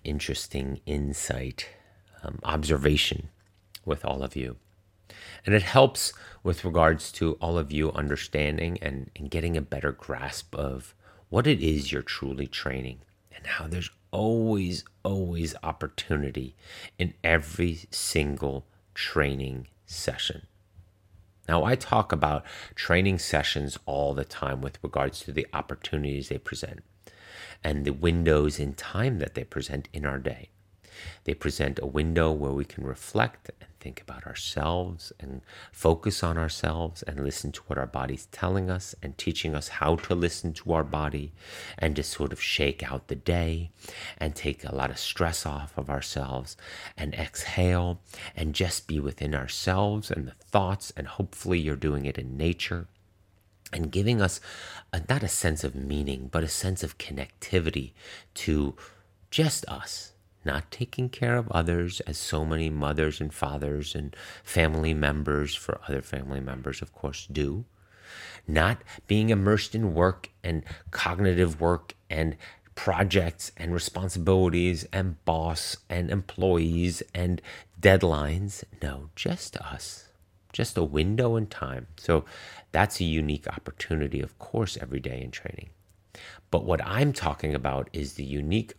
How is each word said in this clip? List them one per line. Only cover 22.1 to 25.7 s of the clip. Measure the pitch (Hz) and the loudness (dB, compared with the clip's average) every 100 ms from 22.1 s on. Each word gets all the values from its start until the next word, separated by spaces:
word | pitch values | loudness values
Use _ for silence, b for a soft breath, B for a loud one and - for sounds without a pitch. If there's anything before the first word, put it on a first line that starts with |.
about | 80 76 76 B B B | 2 2 2 B B B
training | - - 87 98 92 | -8 4 4 6 2
sessions | - 78 73 69 71 - | 2 2 2 0 -2 -6
all | - 69 71 | -4 0 2
the | 69 | 0
time | 67 - 69 67 | -4 -4 -4 -2
with | 67 - | -6 -6
regards | 71 73 69 - | -4 0 -2 -4
to | - | -6
the | 71 - | -4 -2
opportunities | 76 - | -6 -6